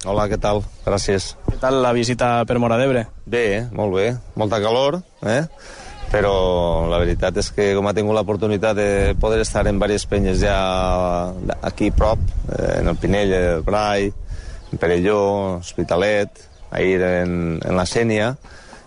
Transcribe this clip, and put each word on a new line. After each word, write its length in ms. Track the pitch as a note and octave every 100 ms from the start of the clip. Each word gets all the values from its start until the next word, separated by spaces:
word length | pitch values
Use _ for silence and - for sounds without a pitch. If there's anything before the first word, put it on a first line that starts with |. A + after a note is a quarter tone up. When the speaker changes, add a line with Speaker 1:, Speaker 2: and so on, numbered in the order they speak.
Speaker 1:
Hola, 240 | F#2 G#2 G#2
què 80 | G#2+
tal? 240 | G#2 G#2 G2+ -
Gràcies. 520 | - G2 - G2 - - -
Speaker 2:
Què 120 | -
tal 200 | C3 C3+
la 120 | B2
visita 520 | A#2+ A#2 A#2 B2 A#2+
per 140 | A2+ A#2+
Mora 180 | A#2+ A2+
d'Ebre? 300 | C3+ B2+ A2 -
Speaker 1:
Bé, 420 | - A#2 A2+ G2 A#2+
molt 220 | G#2+ G#2
bé. 220 | F#2 G#2+ B2 -
Molta 260 | - G#2+ A2
calor, 400 | G#2 A#2+ C#3 F3 - -
eh? 240 | G#2 B2 D#3+ - - - - - -
Però 800 | G#2 G2+ F#2+ F#2 F2+ F2 E2 E2
la 100 | E2+
veritat 380 | E2+ - F#2 G#2
és 140 | -
que 220 | - G2+
com 120 | G3 G3+
ha 80 |
tingut 220 | F3+ G#2 G#2+
l'oportunitat 600 | G2+ G#2 G#2+ G2+ A2 G#2
de 380 | G#2 G2+ G2 F#2+
poder 200 | A2 A2
estar 260 | G#2+ G#2+ G#2
en 80 | G2+
diverses 280 | G2+ G2+ -
penyes 340 | G2+ F#2+ F#2
ja 180 | G#2 F#2+ F#2+ F#2 F#2 F2+ F2+ F2 F2+ F2+ F#2+ -
aquí 280 | - - G#2
prop, 280 | - G#2+ A#2 - - - -
eh, 220 | - -
en 80 | E2+
el 80 | E2+
Pinell, 360 | F2 G2 G2+
el 300 | F#2 F2+ E2
Brai, 500 | D#2 G#2 G#2+ G2+ G2+ - - - - - -
en 60 | -
Perelló, 800 | E2+ F2 F#2 G#2 G2+ G2+ G2 F2
Hospitalet, 720 | F2 - E2+ E2+ G2+ G#2 G2+ - - - -
ahir 300 | E2+ F2+ F#2
en, 580 | F2+ F2+ F2 F2 E2+ D#2+
en 120 | - F#2
la 100 | F2+
Sénia, 500 | A#2 A#2 G#2+ A2 C#3 - - - -